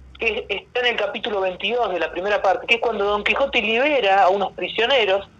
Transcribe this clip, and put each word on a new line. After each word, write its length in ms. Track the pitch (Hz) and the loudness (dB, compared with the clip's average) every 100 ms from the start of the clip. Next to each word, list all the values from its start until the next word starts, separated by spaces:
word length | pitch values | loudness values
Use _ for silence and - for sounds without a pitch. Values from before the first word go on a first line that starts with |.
| - - | -20 -6
que 280 | 220 208 - | -4 -4 -6
está 320 | 196 - 247 | -8 -6 -2
en 60 | 247 | -2
el 100 | 220 | 0
capítulo 440 | 202 208 226 202 | -2 -4 -4 -2
veintidós 500 | 190 180 196 240 214 | -2 -4 -4 -2 0
de 60 | 180 | -2
la 100 | 156 | -2
primera 300 | 165 196 208 | -2 -2 0
parte, 240 | 202 180 - | 2 0 0
que 80 | 226 | 0
es 40 | |
cuando 240 | 233 214 | 0 0
Don 180 | 202 208 | 0 0
Quijote 360 | 214 214 277 262 | 0 0 0 0
libera 640 | 214 226 294 285 196 196 | 0 0 2 2 4 4
a 40 | 180 | 4
unos 240 | 202 190 | 2 -2
prisioneros 760 | - 180 - 233 277 208 196 - - | -4 -6 -2 2 2 2 0 -2 -12